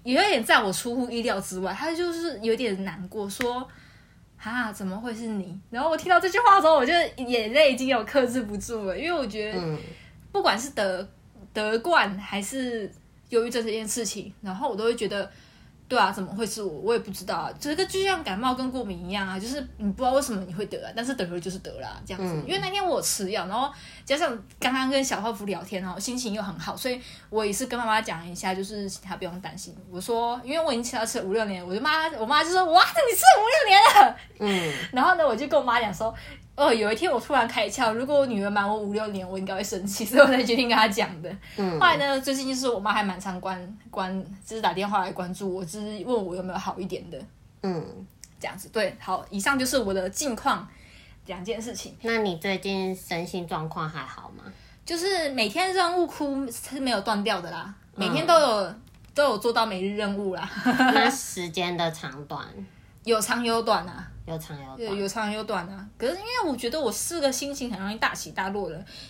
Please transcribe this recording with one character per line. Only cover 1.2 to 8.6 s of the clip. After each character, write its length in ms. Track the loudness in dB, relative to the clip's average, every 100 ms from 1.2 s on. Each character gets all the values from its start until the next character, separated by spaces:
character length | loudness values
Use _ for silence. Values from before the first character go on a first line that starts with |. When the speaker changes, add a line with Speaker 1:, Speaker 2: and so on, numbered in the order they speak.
Speaker 1:
料 180 | -2 -2
之 180 | -4 -6
外， 140 | -4
她 200 | -4 -4
就 180 | -2 -2
是 260 | -2 -6 -4
有 160 | -2 0
点 280 | 0 -2 -6
难 220 | -8 -10
过， 200 | -8 -8
说 380 | -4 -2 -4 -8 -16 -20 -20 -20 -20 -20 -14
：“啊， 300 | -6 -4 -4
怎 140 | -4 -6
么 100 | -6
会 160 | -8
是 140 | -8 -6
你？” 320 | -6 -8 -12 -8
然 140 | -2
后 60 | 0
我 80 | 0
听 120 | 4
到 100 | 4
这 100 | 6
句 100 | 4
话 160 | 8 8
的 60 |
时 60 | 8
候， 80 | 6
我 100 | 6
就 80 | 4 2 -2
眼 340 | 0 0 2
泪 220 | 6 6
已 20 | 6
经 120 | 2
有 160 | 0 2
克 200 | 2 4
制 180 | 0
不 120 | -2
住 280 | -6